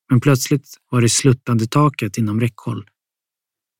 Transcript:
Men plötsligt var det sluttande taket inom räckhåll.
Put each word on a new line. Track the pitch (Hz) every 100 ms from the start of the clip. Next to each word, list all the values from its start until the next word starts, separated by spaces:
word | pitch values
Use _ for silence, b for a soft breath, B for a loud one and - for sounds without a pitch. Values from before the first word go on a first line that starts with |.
| -
Men | 123
plötsligt | 147 131 - 147 - - -
var | 123
det | 117
sluttande | - 139 127 - 117 113
taket | 147 147 - 104 120
inom | 107 107
räckhåll. | 117 - - 113 101 _ _ _ _ _ _ _ _